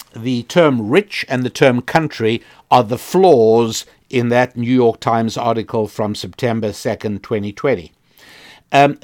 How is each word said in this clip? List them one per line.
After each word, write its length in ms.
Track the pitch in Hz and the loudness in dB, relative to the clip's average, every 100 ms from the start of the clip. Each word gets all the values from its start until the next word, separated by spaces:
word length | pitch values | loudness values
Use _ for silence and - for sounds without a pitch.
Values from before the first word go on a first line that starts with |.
| - | -20
the 280 | 123 117 123 | -10 -6 -6
term 480 | 117 180 160 127 104 | -2 2 2 2 0
rich 340 | 160 202 - - | 0 0 -10 -6
and 160 | 131 | -4
the 60 | 123 | -6
term 320 | - 139 120 | 2 2 2
country 600 | - 165 151 - 113 113 - _ _ | 0 -2 -2 -4 -2 -2 -8 _ _
are 140 | 123 | 2
the 160 | 110 127 | 2 -4
flaws 880 | - 180 190 139 110 113 117 113 - _ _ | -2 2 6 6 6 4 2 -4 -12 _ _
in 200 | 123 120 | -2 2
that 280 | 120 123 - | 2 0 -2
New 160 | 120 | 0
York 260 | 127 117 110 | 2 2 0
Times 380 | - 117 113 123 | -2 0 -2 -4
article 500 | 120 113 98 117 107 | -4 -4 -4 -4 -6
from 300 | - 107 104 | -4 -6 -6
September 560 | 95 - 123 113 107 | -10 -6 -4 -2 -4
second, 500 | 101 127 104 110 98 | -6 -6 -6 -6 -8
twenty 300 | - 113 101 | -6 -6 -6
twenty. 400 | 101 143 110 78 _ _ _ - - - - _ | -4 -2 -2 -6 _ _ _ -20 -20 -20 -20 _
Um, 220 | 139 143 143 | 2 2 0